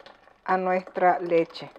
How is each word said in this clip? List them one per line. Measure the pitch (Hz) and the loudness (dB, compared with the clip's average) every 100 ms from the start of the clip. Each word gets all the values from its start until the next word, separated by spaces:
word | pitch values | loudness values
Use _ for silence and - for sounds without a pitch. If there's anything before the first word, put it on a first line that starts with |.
| - - _ _ - | -20 -20 _ _ -4
a | 185 | -2
nuestra | 185 185 185 - 180 180 | 0 -2 -4 0 2 2
leche. | 175 170 165 - 139 | 2 0 0 -6 -18